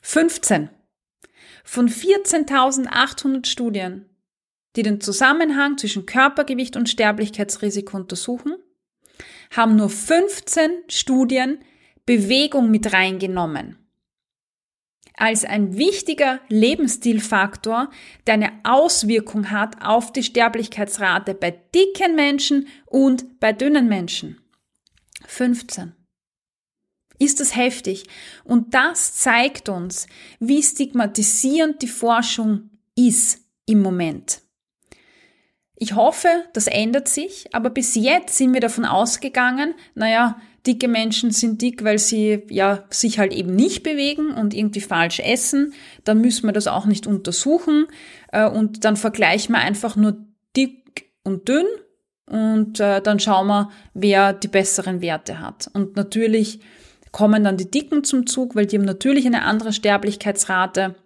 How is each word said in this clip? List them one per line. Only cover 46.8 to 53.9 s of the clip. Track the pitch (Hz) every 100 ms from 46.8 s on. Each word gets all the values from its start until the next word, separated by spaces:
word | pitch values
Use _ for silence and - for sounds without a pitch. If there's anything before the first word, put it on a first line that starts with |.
| 202
nicht | 208 -
untersuchen, | 202 190 175 269 339 339 294 320 - - - -
äh, | - 214
und | 220 214 214 214
dann | 208
vergleichen | 220 214 175 190 -
wir | 233
einfach | 131 202 233 208
nur | 214 208 - _ _ 254
dick | 262 - _ - _ _
und | - 190 220
dünn | 277 381 453 - _ _ _ _
und, | 220 220 220 214 214
äh, | 202 196
dann | 202 202
schauen | 214 190 196
wir, | 208 202 - -